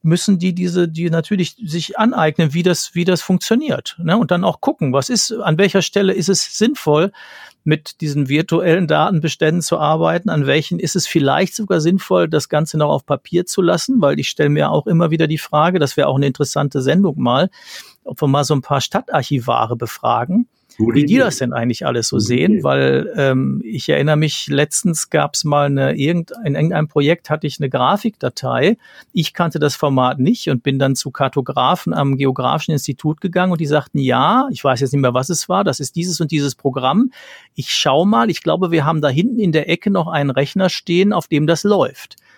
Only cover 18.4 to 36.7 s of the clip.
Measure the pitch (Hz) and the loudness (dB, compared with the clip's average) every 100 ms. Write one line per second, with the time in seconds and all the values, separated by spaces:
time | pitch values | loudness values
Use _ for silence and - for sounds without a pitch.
18.4 | 135 143 - 139 - 202 - 147 - 139 | 2 0 0 -2 -2 -4 -2 -4 -2 -2
19.4 | 120 120 117 117 113 - 117 117 131 196 | 0 0 0 -4 -8 -4 -2 0 0 0
20.4 | 240 _ _ - 110 131 147 254 233 - | -2 _ _ -2 0 2 4 2 2 -2
21.4 | 123 123 120 110 143 120 113 131 110 123 | -4 -2 -2 -2 -2 -2 -2 -2 0 2
22.4 | 175 208 143 139 135 135 - 185 135 131 | 2 2 2 2 2 0 -2 0 0 2
23.4 | 135 139 - 170 - 143 147 151 156 - | 0 -4 -6 -6 0 0 2 2 0 -2
24.4 | - 143 151 - 175 160 - 151 143 - | -2 0 0 0 -2 -4 -2 -2 0 -2
25.4 | 151 147 143 139 135 143 139 175 165 240 | 0 2 2 2 0 0 0 0 -4 -8
26.4 | 185 151 160 175 151 151 143 170 - 151 | -4 0 0 0 -2 0 2 0 -2 -4
27.4 | 151 - 139 127 127 208 233 - 127 - | -4 -4 -4 0 2 0 -2 -4 -8 -6
28.4 | 127 123 160 226 - - - - 151 - | -4 0 0 0 -8 -20 -8 -4 -2 -2
29.4 | 170 156 147 - 143 131 127 127 139 240 | -2 0 -2 0 0 2 2 2 0 0
30.4 | 165 127 143 139 135 131 139 - 135 139 | -2 -2 0 0 0 0 -4 -4 -2 -2
31.4 | 127 - 127 180 170 160 139 135 135 135 | -4 0 0 0 -2 -2 0 0 0 0
32.4 | 127 151 156 151 - 131 156 156 185 180 | 0 -2 -2 -4 -4 -6 -4 -4 -2 0
33.4 | 185 170 147 147 - 147 131 123 151 240 | 0 0 0 -2 -2 -2 0 2 2 2
34.4 | 277 131 139 127 135 143 127 127 131 165 | 0 -2 0 0 0 0 2 0 -2 -4
35.4 | - 185 202 131 139 165 180 165 160 156 | -2 0 0 -2 -6 -6 -4 -4 -2 -2
36.4 | 143 - 139 | -2 -2 -4